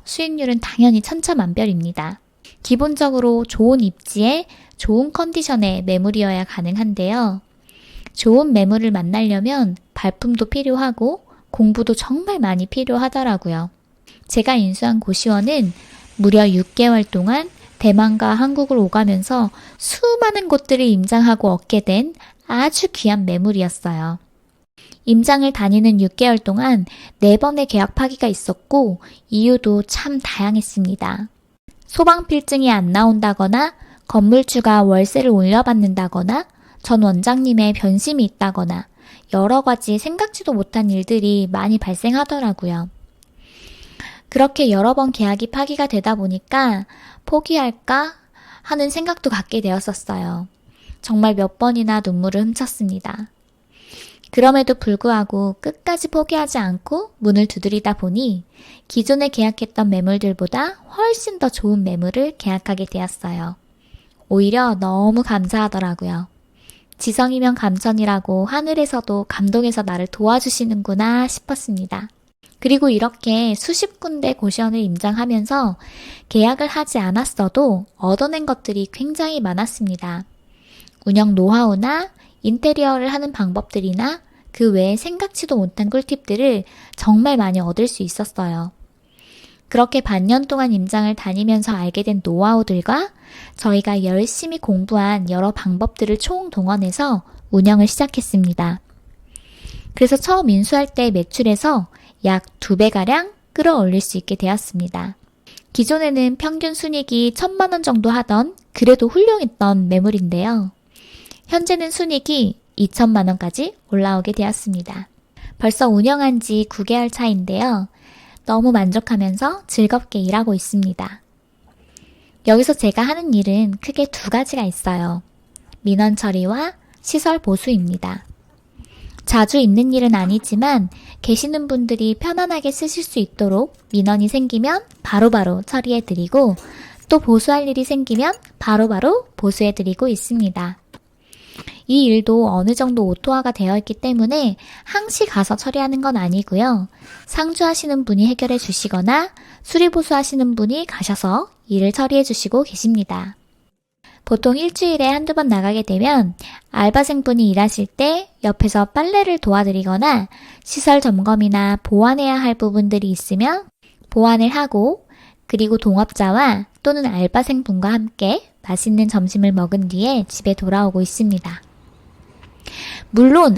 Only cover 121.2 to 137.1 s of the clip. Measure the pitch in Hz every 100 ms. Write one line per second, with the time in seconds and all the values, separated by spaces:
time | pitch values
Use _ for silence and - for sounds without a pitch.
121.2 | _ _ _ _ _ _ _ - _ _
122.2 | _ _ - 220 254 294 208 220 247 320
123.2 | 339 214 196 196 220 196 - 277 277 -
124.2 | - 226 262 269 196 - 190 175 175 175
125.2 | - _ _ - _ - 208 196 214 208
126.2 | 214 185 185 240 330 - _ _ - 311
127.2 | 330 320 208 190 254 220 175 180 180 190
128.2 | - - _ _ _ - - - - -
129.2 | - 233 214 285 226 202 254 254 240 208
130.2 | 185 214 - 214 269 262 185 - - -
131.2 | - 226 285 302 285 262 233 226 220 220
132.2 | 339 349 359 320 277 269 311 330 330 247
133.2 | 196 - 202 190 269 _ _ 202 196 208
134.2 | 208 269 254 226 262 359 466 _ - 202
135.2 | 226 220 185 180 202 262 247 233 226 180
136.2 | 175 269 247 185 - - - - -